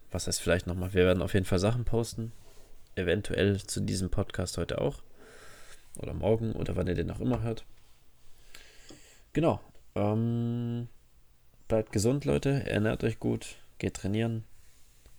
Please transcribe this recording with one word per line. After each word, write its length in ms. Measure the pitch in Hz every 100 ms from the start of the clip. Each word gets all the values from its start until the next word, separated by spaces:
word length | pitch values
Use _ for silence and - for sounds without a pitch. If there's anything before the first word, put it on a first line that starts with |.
| -
was 160 | 90 -
heißt 120 | -
vielleicht 280 | - 87 90
noch 80 | 90
mal? 180 | 87
Wir 100 | 95
werden 180 | 90 92
auf 120 | 76
jeden 120 | 101 90
Fall 120 | 92
Sachen 260 | 101 120
posten. 460 | 113 117 117 - 113 - - - - - -
Eventuell 680 | - 85 95 - - 98 98
zu 200 | - 98
diesem 280 | 98 95 92
Podcast 480 | - 98 - 92 -
heute 240 | 85 -
auch. 220 | 139 143 - - - - - - - - - -
Oder 180 | -
morgen 380 | - 92 113 113
oder 240 | - - 87
wann 100 | 90
ihr 80 |
den 160 | 90 85
auch 100 | 104
immer 220 | 123 117
hört. 220 | 117 110 - - - - - - - - - - - - - - - - -
Genau. 260 | - 160 101 - - - 92
Ähm, 880 | 104 107 117 117 117 120 117 120 120 - - - - _ - - -
bleibt 240 | 113 110
gesund, 340 | 110 107 143
Leute. 400 | 143 143 139 139 -
Ernährt 320 | - 107 -
euch 160 | 117 -
gut. 380 | 120 113 - - - -
Geht 160 | 101
trainieren. 500 | - 95 107 117 113 110 - - - - - -